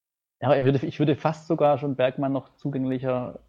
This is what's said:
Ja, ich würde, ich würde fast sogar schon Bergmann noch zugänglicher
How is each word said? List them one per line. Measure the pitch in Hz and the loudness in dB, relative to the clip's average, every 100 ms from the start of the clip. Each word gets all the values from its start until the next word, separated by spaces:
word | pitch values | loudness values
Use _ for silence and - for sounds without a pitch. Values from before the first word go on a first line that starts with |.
| _ _ _ _ | _ _ _ _
Ja, | 120 139 | 2 4
ich | |
würde, | 131 139 | 4 2
ich | 156 - | -2 0
würde | 151 147 | 0 2
fast | 156 156 - | -2 -2 -2
sogar | 160 147 143 | 2 2 2
schon | 143 127 | -2 0
Bergmann | 127 131 139 | 0 0 -2
noch | 135 - _ | -4 -6 _
zugänglicher | - 135 131 131 131 123 123 - | -6 -4 -2 -2 -2 -2 -4 -12